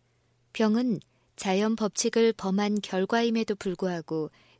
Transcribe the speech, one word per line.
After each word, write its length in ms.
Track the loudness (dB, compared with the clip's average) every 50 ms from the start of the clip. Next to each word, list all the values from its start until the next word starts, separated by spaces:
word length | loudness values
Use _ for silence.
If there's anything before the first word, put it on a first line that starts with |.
| _ _ _ _ _ _ _ _ _ _ -2
병은 460 | 0 2 2 2 2 2 0 -2 -4 -6 _ _ _ _ _ _
자연 400 | -6 -2 0 2 2 2 0 0
법칙을 580 | 0 -2 -2 -2 0 -2 0 2 4 4 4 2
범한 480 | 0 -2 0 0 2 2 0 0 -2
결과임에도 720 | -2 -2 -2 -2 0 2 2 2 2 2 0 0 0 -2 -4
불구하고 760 | -4 -4 -6 -4 -2 -2 -4 -4 -4 -6 -4 -4 -4 -4 -6 _ -16 _ _ _ _